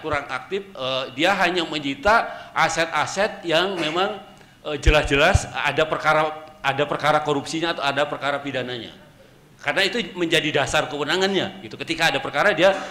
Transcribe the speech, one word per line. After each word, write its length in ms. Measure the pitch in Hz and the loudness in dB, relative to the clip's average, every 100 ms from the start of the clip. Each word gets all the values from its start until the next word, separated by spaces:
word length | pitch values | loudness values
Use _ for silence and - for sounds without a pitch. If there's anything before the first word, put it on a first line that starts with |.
kurang 240 | 156 147 139 | -4 -4 -4
aktif. 400 | 131 - 196 196 | -8 -6 -8 -8
Eh, 360 | - 131 131 131 131 | -6 -4 -2 -4 0
dia 160 | 170 196 | 2 4
hanya 240 | 175 180 | 2 2
menyita 640 | 165 151 139 135 202 226 - - - | -2 -4 -4 0 4 4 2 -8 -6
aset-aset 880 | - 160 - 165 151 143 190 214 - 170 | 0 2 2 0 0 -2 0 -2 -2 0
yang 320 | 156 190 180 | 2 2 -2
memang, 400 | 151 165 202 202 - - - - 156 | -2 0 -2 -4 -14 -20 -20 -14 -8
eh, 80 | 147 | 0
jelas-jelas 720 | 151 151 - 143 165 202 - 131 | 4 4 4 4 4 4 -2 -4
ada 320 | 143 139 160 | -2 0 0
perkara, 560 | 156 151 156 156 - - - | 0 2 2 2 -4 -16 -6
ada 240 | 139 135 | -2 0
perkara 400 | 147 147 143 151 | 0 0 2 2
korupsinya 480 | 151 139 131 160 170 | 2 -2 -2 -4 -2
atau 120 | 170 139 | -2 0
ada 160 | 135 | 0
perkara 320 | 147 143 135 143 | 0 -2 -4 -4
pidananya. 480 | 139 127 123 123 98 - - - - - - - | -4 -6 -6 -8 -12 -18 -20 -20 -20 -20 -20 -8
Karena 240 | 143 147 | -4 0
itu 160 | 190 233 196 175 | 0 -2 -4 -4
menjadi 400 | 170 160 151 151 | 0 2 2 0
dasar 320 | 131 156 143 | 2 0 0
kewenangannya 720 | 143 147 180 190 190 110 - | -4 -2 0 2 0 -2 -8
gitu. 160 | 110 - | -14 -10
Ketika 320 | 143 160 160 | -6 0 0
ada 80 | 180 | 0
perkara 400 | - 139 190 180 | -2 2 2 4
dia 160 | 190 190 - | 4 4 -4